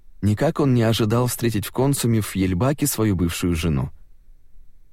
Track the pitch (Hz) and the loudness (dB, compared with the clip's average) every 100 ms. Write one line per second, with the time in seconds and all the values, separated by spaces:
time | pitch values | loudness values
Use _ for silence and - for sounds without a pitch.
0 | - - 98 107 147 - 147 123 110 110 | -20 -4 -2 2 0 2 2 4 2 2
1 | 110 117 123 - 117 104 95 - 135 139 | 2 2 0 -2 -2 -2 -4 -2 0 2
2 | 120 113 101 95 92 90 127 147 147 - | 2 0 0 -2 0 2 0 0 -2 0
3 | 110 92 85 - 90 85 87 71 67 - | 0 2 0 0 -2 0 0 -2 -2 -8
4 | - - - - - - - - - | -20 -20 -20 -20 -20 -20 -20 -20 -20